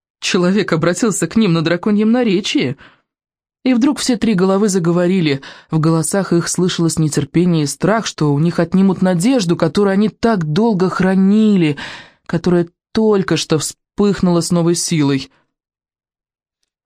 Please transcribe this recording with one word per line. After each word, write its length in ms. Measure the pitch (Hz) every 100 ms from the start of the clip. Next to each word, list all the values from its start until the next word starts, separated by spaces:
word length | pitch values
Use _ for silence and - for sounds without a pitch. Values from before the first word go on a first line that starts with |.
| _ _
Человек 540 | - 196 180 202 -
обратился 540 | 160 165 180 233 - 196
к 100 | 220
ним 160 | 214
на 80 | 165
драконьем 500 | 160 175 220 208 214
наречии. 640 | 233 240 185 202 302 143 135 - _ _ _ _ _ _ _
И 100 | 254
вдруг 240 | 262 285 277
все 200 | - 240
три 160 | 226
головы 340 | 190 190 196 214
заговорили. 720 | 190 170 170 175 190 156 139 - - -
В 80 | 160
голосах 540 | 156 165 160 202 180
их 160 | 170 170
слышалось 500 | - 180 - 165 160
нетерпение 640 | 156 147 139 165 180 165
и 40 | 143
страх, 380 | - 165 220 -
что 280 | - 151
у 60 | 143
них 200 | 170 170
отнимут 420 | 165 185 196 180
надежду, 540 | 185 185 208 269 170 165
которую 380 | 165 - 202
они 160 | 190 214
так 340 | - 233 214
долго 460 | 156 151 233 190 180
хранили, 880 | - 185 190 190 214 214 202 156 143 - - - _ -
которая 420 | 170 180 175 170 _ _
только 460 | - 220 202 190 160
что 220 | - 156
вспыхнула 840 | - - _ - 202 196 180 170
с 100 | 165
новой 240 | 175 170 175
силой. 560 | - 160 139 135 - _ _ _ _ _ _ _ _ _ _ _ _ _ _ _